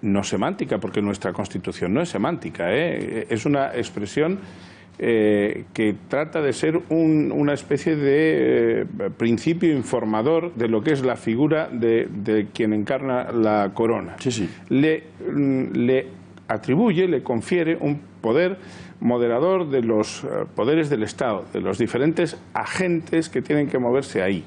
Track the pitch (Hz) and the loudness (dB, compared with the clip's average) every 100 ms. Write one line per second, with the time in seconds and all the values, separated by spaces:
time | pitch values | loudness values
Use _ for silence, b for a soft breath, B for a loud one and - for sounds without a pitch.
0 | 104 101 98 101 127 - 143 113 98 98 | 0 0 0 -2 -2 -2 -4 -2 -2 -2
1 | 101 98 98 90 104 101 90 90 90 110 | -2 -2 -4 -4 -6 -6 -8 -4 -2 0
2 | 170 190 147 170 - - 87 113 170 - | -2 -2 -2 -2 -8 -4 0 0 0 -2
3 | - 113 - 110 147 143 139 123 113 - | -4 -6 -4 -2 0 0 0 -2 -6 -6
4 | 104 - 156 190 B B B B B - | -6 0 0 -2 B B B B B -6
5 | - 113 107 104 101 - - - 110 101 | 0 2 4 4 2 -2 -10 -2 0 0
6 | - 135 156 160 143 120 156 160 - 160 | -4 -4 -2 -2 -2 0 0 0 0 2
7 | 160 156 147 143 147 143 - 143 170 156 | 4 4 2 0 0 0 -2 -2 0 0
8 | 139 139 160 156 131 123 117 113 104 - | 4 4 4 2 2 4 4 2 -2 -4
9 | 98 - 117 113 - 165 170 147 110 123 | -6 0 0 2 2 2 2 2 0 -2
10 | 110 107 117 165 170 139 117 113 127 147 | 0 0 2 2 0 -2 0 2 2 2
11 | 127 117 - 113 151 156 160 123 113 113 | 0 -2 -2 2 2 2 0 0 2 2
12 | 113 - 104 107 101 - 113 107 104 135 | 2 -4 0 0 0 -2 0 0 0 -2
13 | 135 123 123 120 107 107 101 95 113 113 | 0 -2 -2 2 4 4 0 0 0 0
14 | 90 - 135 113 90 - - 131 156 160 | -4 -6 -4 -2 -4 -6 -2 2 4 2
15 | - - - 143 139 135 131 127 120 131 | -4 -12 -6 0 0 0 0 0 2 2
16 | - - - - - 107 - 147 233 165 | 0 -12 -20 -20 -6 -4 0 2 4 2
17 | 185 147 - 120 - 180 160 165 147 147 | 2 0 0 -4 0 0 0 0 0 -2
18 | - - 113 127 180 190 B B B B | -6 -6 0 2 2 -2 B B B B
19 | 117 120 120 117 165 190 165 135 117 110 | 0 2 2 2 2 2 0 0 2 2
20 | 107 - 135 104 101 - 107 160 151 135 | 0 -4 -6 -6 -6 -2 2 2 2 0
21 | 104 - 131 101 - 104 92 95 113 120 | -2 -2 -2 -2 -4 -4 -4 0 0 2
22 | 143 165 170 - - - 113 - 185 170 | 0 2 -2 -4 -8 -6 -6 -2 0 -2
23 | 160 165 160 - - 147 143 131 120 131 | 0 -2 -2 -4 0 0 2 0 2 0
24 | 135 - 92 98 | 0 -2 0 0